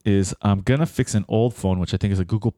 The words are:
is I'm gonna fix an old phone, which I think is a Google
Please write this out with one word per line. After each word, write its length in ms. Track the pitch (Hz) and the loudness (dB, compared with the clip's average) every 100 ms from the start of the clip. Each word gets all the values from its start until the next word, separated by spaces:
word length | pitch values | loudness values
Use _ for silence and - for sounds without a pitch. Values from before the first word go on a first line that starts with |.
is 300 | 107 98 95 - | 0 2 0 -2
I'm 180 | 101 98 | 0 0
gonna 240 | 95 139 165 | 2 0 0
fix 280 | - 127 | -2 -2
an 100 | 107 - | -2 0
old 260 | 110 120 | 0 0
phone, 240 | - 95 92 | 0 -2 0
which 160 | 87 | -2
I 20 | - | -2
think 160 | 101 | 0
is 80 | 95 | 0
a 60 | 87 | 0
Google 280 | 107 - | -2 -2